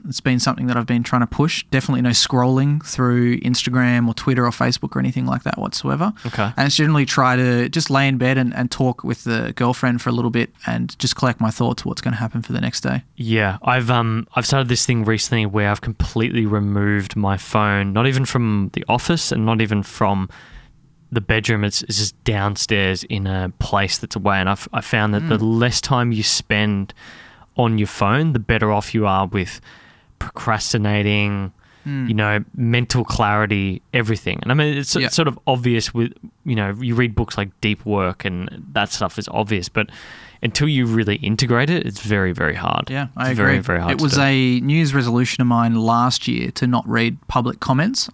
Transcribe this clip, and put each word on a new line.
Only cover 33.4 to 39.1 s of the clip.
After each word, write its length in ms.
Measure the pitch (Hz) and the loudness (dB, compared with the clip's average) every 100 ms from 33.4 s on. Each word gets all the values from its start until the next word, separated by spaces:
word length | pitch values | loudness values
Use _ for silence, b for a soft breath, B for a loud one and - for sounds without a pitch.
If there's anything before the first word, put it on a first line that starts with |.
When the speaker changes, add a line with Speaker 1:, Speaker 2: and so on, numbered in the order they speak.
| 107 104 98 90 - | 2 0 -2 -4 -4
Speaker 2:
everything. 440 | 123 110 107 - - | -2 -2 -2 -4 -6
And 80 | - | 0
I 40 | |
mean, 220 | 143 151 143 | 2 2 -2
it's, 180 | 135 | -2
Speaker 1:
Yeah. 120 | 135 127 | -2 0
Speaker 2:
it's 80 | - | 2
sort 120 | 156 | 0
of 100 | 120 - | 0 -2
obvious 480 | 127 123 117 - | 0 2 0 0
with, 180 | 117 113 - - _ | -2 -2 -4 -20 _
you 100 | 151 | -4
know, 200 | 113 98 104 | -2 -2 -2
you 140 | 127 | -2
read 200 | 117 123 | 0 0
books 240 | 104 110 - | 0 -4 -4
like 100 | 98 - | -6 -2
Deep 220 | 107 101 107 | -2 -2 -2
Work 380 | 101 92 90 101 | 0 0 -2 -6
and 380 | 90 90 - - | -6 -8 -12 -6
that 200 | - 104 | -2 -2
stuff 260 | - 95 | -2 -4